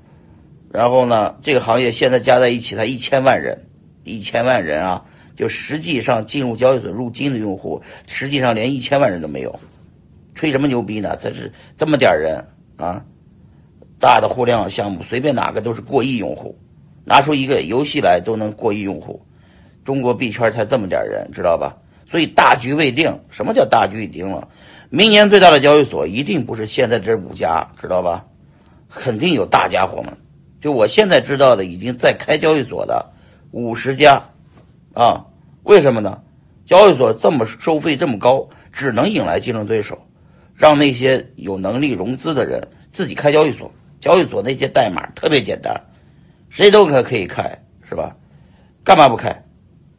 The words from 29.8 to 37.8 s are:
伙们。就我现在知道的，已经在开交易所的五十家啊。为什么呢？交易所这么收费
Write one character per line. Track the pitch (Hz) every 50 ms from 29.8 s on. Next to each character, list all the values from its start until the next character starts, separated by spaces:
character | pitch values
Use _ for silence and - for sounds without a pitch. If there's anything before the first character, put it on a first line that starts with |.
| 95
伙 | 90 - -
们。 | - - - - _ _ _ _ _ _ _ _
就 | - 151 143
我 | 117 107
现 | 117 - 214 214
在 | 190 202 -
知 | - - 143
道 | 131 143 131 120
的， | 98 95
已 | 90 87
经 | 92 104 123 123
在 | 123 - 143 113
开 | - - - 151
交 | 151 170 156 160
易 | 147 120
所 | - - - 50
的 | - 58 - - - _ _ _ _ _ _ _ _
五 | - 117 120 117 113
十 | 117 - 131 135
家 | 131 147 147 135 - - - _ _ _ _ _ - _ _ _ _ _ _ -
啊。 | 107 120 113 87 - - - _ _ _ _ _ _
为 | - - 208 185
什 | 143 139 120
么 | 113
呢？ | 104 98 101 - - _ _ _ _ _ _ _ _
交 | - 170 185 214 196
易 | 160
所 | 123 127 110 107
这 | - - 196
么 | 165 123 110
收 | - - - - 165 160
费 | 151